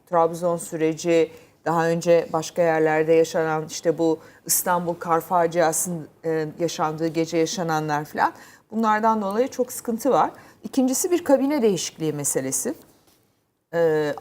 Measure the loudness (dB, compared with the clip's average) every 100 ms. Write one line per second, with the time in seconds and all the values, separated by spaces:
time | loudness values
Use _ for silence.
0 | -2 2 2 2 -2 -2 -4 -2 0 0
1 | 2 2 2 -2 -20 _ -2 0 2 0
2 | 4 4 4 -2 -2 0 2 4 2 2
3 | 4 4 4 0 -2 -2 -4 -6 -2 0
4 | 0 0 -6 -14 -4 -2 0 0 -2 -6
5 | 0 0 2 0 2 2 2 0 -4 -6
6 | -10 _ -4 -4 -4 -4 -4 -2 -4 -2
7 | -4 -2 -2 0 -2 -2 -2 -2 -2 -4
8 | -4 -2 -2 -2 -20 -20 _ -2 0 2
9 | 2 0 -2 -2 -2 -2 -6 -6 -8 -4
10 | 2 2 2 -4 -20 -18 -8 0 0 0
11 | -2 -2 2 2 2 2 2 0 -4 -6
12 | -4 -4 -2 -4 -4 -4 -4 -8 -12 _
13 | _ _ _ _ _ _ _ 0 2 2
14 | 0 2